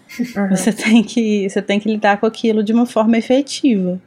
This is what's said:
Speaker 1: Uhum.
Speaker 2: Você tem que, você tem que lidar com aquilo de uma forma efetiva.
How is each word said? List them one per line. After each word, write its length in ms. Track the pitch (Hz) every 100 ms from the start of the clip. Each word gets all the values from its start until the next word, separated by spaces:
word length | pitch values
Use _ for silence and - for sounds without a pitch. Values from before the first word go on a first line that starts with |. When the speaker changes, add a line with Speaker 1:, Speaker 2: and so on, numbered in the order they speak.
| _ -
Speaker 1:
Uhum. 300 | 240 - 196
Speaker 2:
Você 220 | 190 226
tem 320 | 208 220 226
que, 440 | 214 - 220 208 196
você 140 | 202
tem 160 | 196 202
que 100 | 220
lidar 300 | 214 214 202
com 80 | 220
aquilo 380 | 220 226 214
de 80 | 214
uma 120 | 226
forma 320 | 240 220 220 226
efetiva. 840 | - 254 277 - 285 208 180 185